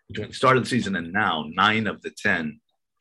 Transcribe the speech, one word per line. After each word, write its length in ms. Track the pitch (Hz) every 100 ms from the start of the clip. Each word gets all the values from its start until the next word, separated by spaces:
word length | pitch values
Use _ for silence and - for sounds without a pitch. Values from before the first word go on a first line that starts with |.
| _
between 220 | 95 104
the 40 |
start 240 | - 127 131
of 60 |
the 60 | 104
season 260 | 123 98 95
and 180 | 82
now, 320 | 98 104 80 76
nine 340 | 85 101 107 107
of 140 | 80
the 80 | 82
ten 500 | - 107 90 78 73 _ _ _ _